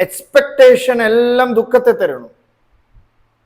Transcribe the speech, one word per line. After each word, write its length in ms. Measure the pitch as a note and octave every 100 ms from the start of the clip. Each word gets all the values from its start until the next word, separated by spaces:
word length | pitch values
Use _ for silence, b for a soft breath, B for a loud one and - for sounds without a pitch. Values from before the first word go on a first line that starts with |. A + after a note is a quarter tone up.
എക്സ്പെക്ടേഷൻ 1040 | F3+ - - C#4+ C#4 - B3+ A#3+ B3+ A#3+
എല്ലാം 520 | A3 A#3 A#3+ B3 B3+
ദുഃഖത്തെ 360 | A3+ A#3+ B3 B3
തരുന്നു. 380 | G#3 F3 B2+ A#2 _ _ _ _ _ _ _ _ _ _ _